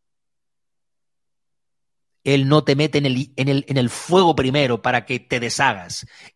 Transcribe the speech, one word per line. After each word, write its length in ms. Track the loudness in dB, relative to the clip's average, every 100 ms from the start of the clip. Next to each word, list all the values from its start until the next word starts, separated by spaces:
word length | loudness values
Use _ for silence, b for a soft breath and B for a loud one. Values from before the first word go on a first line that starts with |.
| _ _ _ _ _ _ _ _ _ _ _ _ _ _ _ _ _ _ _ _ _ _
Él 240 | 0 2 4
no 160 | 2
te 100 | 4
mete 220 | 2 0 0
en 100 | 0
el, 260 | -2 -4 -4
en 120 | -2
el, 160 | -2 -2
en 80 | -2
el 140 | -2
fuego 440 | -4 0 4 4
primero 460 | 2 0 0 0 -2
para 240 | 0 -2
que 160 | -2 -8
te 200 | -6 -6
deshagas 640 | -4 0 0 -2 -8 -14 -16 B B